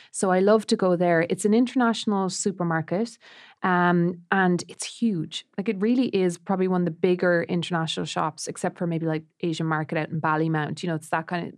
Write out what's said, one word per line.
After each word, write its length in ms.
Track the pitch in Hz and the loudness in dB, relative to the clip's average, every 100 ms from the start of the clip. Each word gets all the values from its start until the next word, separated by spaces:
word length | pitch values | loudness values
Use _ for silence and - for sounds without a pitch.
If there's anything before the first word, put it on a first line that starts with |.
| - | -16
So 180 | - 196 | -2 2
I 120 | 185 | 4
love 260 | 196 220 - | 6 4 2
to 80 | 220 | 0
go 200 | 185 175 | 2 2
there. 300 | 175 165 170 | 4 2 2
It's 160 | 185 | 0
an 120 | 208 220 | 2 2
international 760 | 247 262 233 220 - 202 190 | 2 2 2 0 -2 -2 -2
supermarket, 880 | 190 208 185 170 165 160 175 233 - - - - _ | -2 -4 -2 -2 -2 -2 -4 -4 -8 -20 -20 -20 _
um, 580 | 185 180 175 175 170 175 - | 0 4 4 4 2 -2 -2
and 320 | 196 180 175 - | 2 4 2 -4
it's 180 | - - | -12 -14
huge. 600 | - 233 180 160 - - - | -4 -2 -2 -6 -10 -12 -6
Like, 120 | 196 | -4
it 120 | 190 | 0
really 280 | 214 254 247 | 2 2 2
is 280 | 196 180 170 | 2 0 0
probably 300 | - 185 185 | -2 0 2
one 140 | 180 | 2
of 40 | 175 | 0
the 60 | |
bigger 520 | 165 185 180 180 170 - | 0 0 2 2 2 0
international 560 | 175 160 175 160 - 170 | -4 -2 -4 -2 -4 -6
shops, 420 | 180 160 - - | -4 -4 -6 -12
except 300 | 165 185 - | -6 -6 -4
for 80 | 175 | -4
maybe, 220 | 165 165 | -2 -2
like, 160 | 156 156 _ | -4 -6 _
Asian 240 | 175 156 160 | -6 -4 -2
Market 320 | 156 156 165 | -2 -2 -4
out 120 | 151 | -4
in 120 | 160 | -2
Ballymount. 600 | 156 156 160 156 147 156 | 0 0 0 -2 -2 -6
You 60 | 180 | -6
know, 60 | 156 | -6
it's 140 | - | -4
that 160 | 165 160 | -6 -4
kind 220 | 175 | -6
of, 60 | - | -8